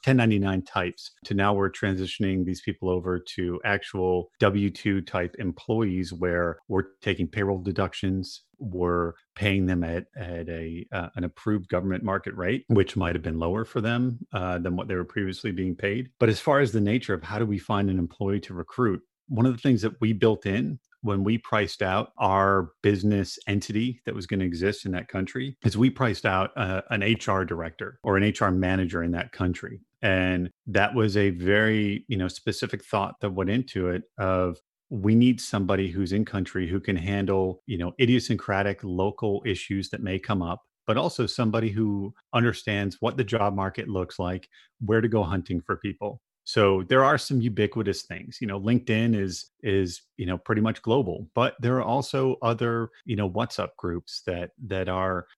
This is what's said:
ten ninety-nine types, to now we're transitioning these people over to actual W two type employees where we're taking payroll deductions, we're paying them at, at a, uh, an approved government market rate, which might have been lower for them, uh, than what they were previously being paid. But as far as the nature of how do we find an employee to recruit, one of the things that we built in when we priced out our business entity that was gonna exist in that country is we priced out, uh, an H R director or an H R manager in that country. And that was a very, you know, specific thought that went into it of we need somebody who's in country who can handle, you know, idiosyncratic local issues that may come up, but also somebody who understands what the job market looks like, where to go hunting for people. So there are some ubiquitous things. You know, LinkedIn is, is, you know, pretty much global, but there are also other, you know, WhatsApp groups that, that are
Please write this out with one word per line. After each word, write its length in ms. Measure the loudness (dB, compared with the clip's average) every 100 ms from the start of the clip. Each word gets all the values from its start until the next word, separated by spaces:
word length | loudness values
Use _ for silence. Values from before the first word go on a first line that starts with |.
ten 140 | 2 4
ninety-nine 440 | 6 4 2 0
types, 500 | -2 -2 -4 -6 -16 _ -4
to 80 |
now 200 | 2 2
we're 180 | 2 0
transitioning 720 | 0 -2 0 -2 -2 0 0 -2
these 160 | -4
people 280 | -6 -4 -2
over 300 | -2 -2 -4 -6 -6
to 240 | -4 -4 -2
actual 640 | -2 -2 -2 2 2 -2 2
W 300 | 2 4 0
two 320 | -2 -2 -2
type 340 | -2 -4 -4 -4
employees 720 | -6 -6 -2 0 0 -2 -4
where 460 | -4 -2 0 0 -4 -4
we're 180 | -2 -2 _
taking 260 | -4 -2 -2
payroll 320 | -2 -2 -2
deductions, 840 | -2 -2 -2 -2 -2 -2 -4 -10 _ -12
we're 520 | -8 -2 0 0 -2 -6 _ -4
paying 300 | 0 2 2
them 200 | 0 -2
at, 200 | -4 -8 -12
at 320 | -10 -8 -8
a, 360 | -8 -8 -10 -10
uh, 160 | -8 -8 -6
an 80 |
approved 460 | -6 -6 -2 -2 0
government 340 | -2 0 -2
market 320 | -2 -2 -4 -6
rate, 300 | -2 -2 2
which 300 | 4 4 2
might 180 | 0 -2
have 60 |
been 180 | -2 -2
lower 240 | 0 -2
for 160 | -2 -2
them, 400 | -2 0 0 -4 -6
uh, 240 | -4 -2 -2
than 180 | -2 -4
what 140 | -2
they 60 | -4
were 100 | -4
previously 440 | -4 -4 -4 -6
being 200 | -2 -2
paid. 360 | -2 -2 -2 -6 2
But 80 | 2
as 140 | 4
far 180 | 4 4
as 140 | 4
the 80 | 2
nature 320 | 2 2 0
of 100 | -4
how 160 | -4 -2
do 60 | 0
we 120 | -2
find 320 | -2 0 2
an 80 | 0
employee 440 | -2 -2 -2 -2
to 120 | -4
recruit, 480 | -10 -8 0 0 0 -6 _ -6
one 160 | 2 2
of 80 |
the 80 | 2
things 200 | 2 4
that 180 | 2 0
we 100 | 0
built 340 | 4 4 4 0
in 320 | -2 -2 -6 _ _
when 200 | -2 0
we 140 | 2 0
priced 440 | 0 0 0 0
out 300 | 0 0 -2 -2
our 540 | 2 4 6 4 0 _
business 560 | 2 2 2 2 0 -6 -4
entity 540 | -2 -2 -2 -2 -4 -8
that 80 |
was 140 | -8 -4
gonna 160 | -2
exist 420 | -2 0 0 0 -4
in 60 |
that 160 | -6 -4
country 480 | -4 -4 -4 -8 -2
is 140 | 0 4
we 120 | 2
priced 360 | 4 0 0 2
out, 260 | 2 0 -2
uh, 240 | -2 -2 -2
an 120 | -2
H 280 | 0 0 0
R 160 | 0 0
director 520 | -4 -8 -10 -14 -8
or 140 | 0 4
an 60 |
H 180 | 4 2
R 100 | 2
manager 500 | 2 2 2 0 -2
in 100 | -2
that 200 | -2 -4
country. 480 | -4 -2 -2 -8 -14 _ -4
And 480 | 0 2 2 0 -2 -8 -2
that 260 | 2 2
was 220 | 4 2 4
a 140 | 2
very, 720 | 2 2 4 4 2 0 -2 -2
you 80 | -2
know, 100 | -2
specific 560 | -4 -6 -4 -4 -6
thought 320 | -2 0 0 -2
that 80 | -4
went 200 | -2 0
into 380 | 0 -2 -2 -2
it 160 | -2 -6 -4
of 400 | 0 2 0 -2 _ _ -10
we 260 | -2 4 6
need 240 | 6 4
somebody 520 | 0 -2 2 2 0
who's 220 | -2 -2
in 120 | 0 -2
country 420 | -2 -4 -4 -2
who 120 | -4
can 160 | -2 -2
handle, 640 | -2 -2 0 0 0 -4 -8
you 120 | -6
know, 160 | -4 0
idiosyncratic 800 | 4 4 2 -4 -2 0 0 -2
local 600 | -4 -2 -2 -2 -2 -2 -2
issues 440 | -4 -4 -4 -4
that 120 | -6
may 160 | -4 -4
come 240 | -2 -2
up, 220 | -2 -6 _ _ -2
but 100 | 0
also 280 | 0 -2 -4
somebody 420 | 0 0 0 0
who 440 | 0 -2 -2 -6 -10 _
understands 640 | 2 2 0 -2 -2 -2 -2
what 160 | -4 -2
the 80 |
job 300 | -2 0 0
market 340 | 0 -4 -4 -6
looks 300 | -4 -4 -4
like, 320 | -4 -4 -8 _ _ -8
where 220 | 2 2
to 60 | 4
go 160 | 2
hunting 380 | 2 0 -2 -4
for 160 | -2 -4
people. 440 | -4 -6 -8 -8 _ _ -2
So 360 | 4 6 6 4
there 140 | 6
are 160 | 6 4
some 220 | 0 0
ubiquitous 600 | 0 2 0 0 -2 -2
things. 360 | -6 -12 -12 -10
You 60 | -6
know, 120 | -2
LinkedIn 560 | 2 2 2 0 2 2
is, 360 | 0 -6 -12 _
is, 400 | 0 2 0 -4 _ -8
you 80 | -4
know, 140 | -4
pretty 220 | 0 2
much 200 | 2 0
global, 460 | 0 2 2 -4 -4 0
but 180 | 0 0
there 160 | 0 0
are 80 |
also 540 | 0 0 0 0 0 0
other, 480 | 0 0 0 -2 -4 _ -6
you 100 | -2
know, 140 | -2
WhatsApp 460 | -2 -4 -4 -8 -6
groups 460 | -6 -6 -8 -10 -6
that, 240 | -6 -6 -10 -6
that 240 | -4 -2
are 380 | 0 0 -2 -6